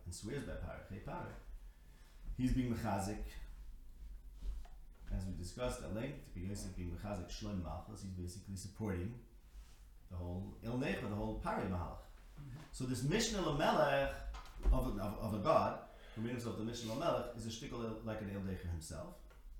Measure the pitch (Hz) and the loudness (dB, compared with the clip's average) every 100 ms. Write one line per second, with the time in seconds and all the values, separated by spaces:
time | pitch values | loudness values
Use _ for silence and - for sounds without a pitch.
0 | 95 - 104 139 - 92 - - - 101 | -8 -6 -4 -4 -4 -4 -4 -6 -8 -8
1 | - - 101 - - - - - - - | -6 -6 -6 -8 -10 -10 -12 -16 -18 -18
2 | - - - - 127 127 120 113 113 101 | -18 -10 -6 2 4 6 4 2 2 2
3 | 95 107 - - - - - - - - | 2 0 -4 -6 -8 -8 -10 -10 -12 -12
4 | - - - - - - - - - - | -10 -10 -12 -4 -2 -2 -4 -10 -14 -12
5 | - 101 92 85 85 127 123 - 73 104 | 0 0 2 -2 -4 0 2 2 -2 -2
6 | 135 139 - 92 92 104 92 90 87 85 | -2 -4 -8 -6 -4 -2 -4 -2 -2 -2
7 | 101 98 80 - 107 95 78 82 104 101 | -2 -2 -2 -4 -2 -2 -2 -4 -6 -8
8 | 98 92 87 92 - 95 - - 107 87 | -6 -4 -4 -6 -6 -6 -6 -2 0 0
9 | 98 123 - - - - - - - - | -2 -4 -12 -18 -14 -14 -14 -16 -18 -18
10 | - 87 87 92 101 101 113 127 165 - | -10 -6 -2 -2 -4 -6 -2 0 2 0
11 | 101 104 110 - - 226 98 90 82 - | 0 0 0 0 0 0 2 0 -2 -6
12 | - - - - 139 139 - - 127 120 | -12 -16 -16 -14 -10 -10 -10 -4 0 2
13 | 139 214 226 202 156 143 202 156 143 139 | 4 6 4 4 2 6 6 8 8 8
14 | 139 - - - - - - 131 131 98 | 4 0 -6 -6 -10 4 8 8 8 2
15 | 98 107 113 104 127 - 196 - - - | 0 0 0 2 8 8 8 2 -8 -14
16 | - - 117 123 110 101 110 110 110 117 | -12 -2 0 0 -2 0 0 0 -2 2
17 | - 120 - 113 110 - 120 120 110 110 | 4 4 2 -4 -4 -4 -4 -2 -2 -2
18 | 113 107 98 98 95 90 87 82 - 76 | -2 -2 -2 -2 -2 -2 0 -2 -2 -6
19 | 87 - - - - | -6 -10 -14 -16 -12